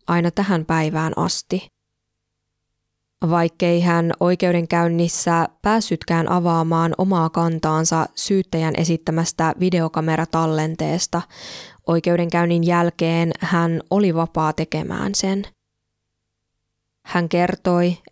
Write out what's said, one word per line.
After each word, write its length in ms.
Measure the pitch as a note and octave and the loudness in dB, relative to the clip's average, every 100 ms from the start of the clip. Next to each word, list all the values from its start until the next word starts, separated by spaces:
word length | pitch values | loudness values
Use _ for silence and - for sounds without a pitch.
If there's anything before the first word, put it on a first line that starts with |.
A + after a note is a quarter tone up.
| - | -2
aina 240 | E3+ E3+ | 0 0
tähän 340 | F#3 G3 F3 | 0 0 0
päivään 480 | D#3+ E3 D#3 D#3 D#3+ - | 0 0 0 -2 -4 -2
asti. 520 | F3 - - F#3 - _ _ _ _ _ _ _ _ _ _ _ _ _ _ _ E3 | -2 -4 -4 -6 -6 _ _ _ _ _ _ _ _ _ _ _ _ _ _ _ 0
Vaikkei 500 | E3+ E3+ - F3 F3 | 2 2 0 0 2
hän 320 | F3 E3+ E3+ - | 4 2 0 0
oikeudenkäynnissä 1300 | F3 F3+ F3+ F3 E3 E3+ E3+ E3+ E3+ - - E3 E3 - | 0 2 2 0 0 0 2 2 0 -2 0 0 0 -2
päässytkään 680 | G#3 A3 - D#3+ - E3 E3 | 0 0 0 -4 -2 0 2
avaamaan 640 | F3+ E3+ E3 E3 E3 E3 - | 0 2 0 2 0 0 0
omaa 320 | F#3+ F#3 D#3+ | 0 2 0
kantaansa 760 | E3+ E3+ D#3+ D#3 D#3 D#3+ D#3+ - | 0 0 0 0 0 0 0 -2
syyttäjän 600 | - - G3 F#3+ E3 D#3+ D3 | -6 -2 -2 0 -2 -2 0
esittämästä 800 | E3 E3 - D#3+ E3 - D#3+ - | -2 -2 -2 -2 -2 0 -2 0
videokameratallenteesta, 1600 | F#3 F3+ E3 - D#3+ D#3+ D#3+ E3 D#3+ D#3 D#3 D#3+ D#3 E3 - E3+ - - - - - - - | 0 0 0 -2 -2 -2 0 0 0 0 -2 -4 -4 -2 -2 -4 -6 -14 -18 -16 -18 -10 -2
oikeudenkäynnin 800 | E3+ E3+ F3 E3+ E3+ E3+ E3+ | 0 2 0 0 0 2 2
jälkeen 680 | E3+ F3 E3+ - E3 E3 E3+ - | 2 2 0 0 0 0 0 -2
hän 400 | E3+ F3 E3+ E3 - | -2 0 0 -2 -2
oli 240 | G3 G3+ | 0 2
vapaa 380 | E3 E3 - D#3 | 2 -2 0 -2
tekemään 640 | D3+ D#3+ D#3 E3 F3 G3 | -2 -4 -6 -6 -6 -4
sen. 280 | G3+ F#3+ G3 G3+ - _ _ _ _ _ _ _ _ _ _ _ _ _ _ | -2 -2 -2 -6 -14 _ _ _ _ _ _ _ _ _ _ _ _ _ _
Hän 240 | - F3+ E3+ | -4 -2 0
kertoi, 720 | F3 F3+ - F#3 F3 F3 F3 - | 2 0 0 0 2 2 -2 -2